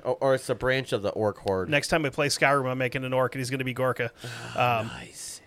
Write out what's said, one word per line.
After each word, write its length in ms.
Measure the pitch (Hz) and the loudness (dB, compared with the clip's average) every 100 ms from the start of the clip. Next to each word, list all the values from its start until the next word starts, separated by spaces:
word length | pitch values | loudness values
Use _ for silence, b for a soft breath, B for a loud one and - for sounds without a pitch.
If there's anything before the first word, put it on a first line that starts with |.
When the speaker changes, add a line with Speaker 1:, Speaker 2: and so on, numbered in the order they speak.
Speaker 1:
or, 140 | - - | -2 2
or 160 | 135 131 | 4 2
it's 140 | - | 2
a 60 | 117 | -2
branch 360 | 127 131 123 | 2 0 0
of 100 | 113 | 0
the 60 | 98 | 0
orc 260 | - 107 - | 0 0 0
horde. 320 | 101 95 90 | 0 0 2
Speaker 2:
Next 180 | 143 - | 0 2
time 160 | 165 143 | 0 0
I 40 | |
play 180 | 160 143 | 0 0
Skyrim, 420 | - 139 143 127 | 4 4 4 2
I'm 80 | 127 | -2
making 280 | 127 131 127 | -2 -2 0
an 80 | |
orc, 200 | 131 123 | 2 0
and 60 | 135 | 0
he's 100 | 123 | -4
gonna 140 | 135 | -4
be 100 | 127 | -4
Gorkha. 360 | 123 127 120 117 - 123 B B - | 0 0 0 -4 -6 -12 B B 0
Speaker 1:
Ah, 220 | 123 113 | 2 2
Speaker 2:
Um, 60 | 113 | -2
Speaker 1:
nice. 520 | - - - - - | -10 -14 -14 -14 -14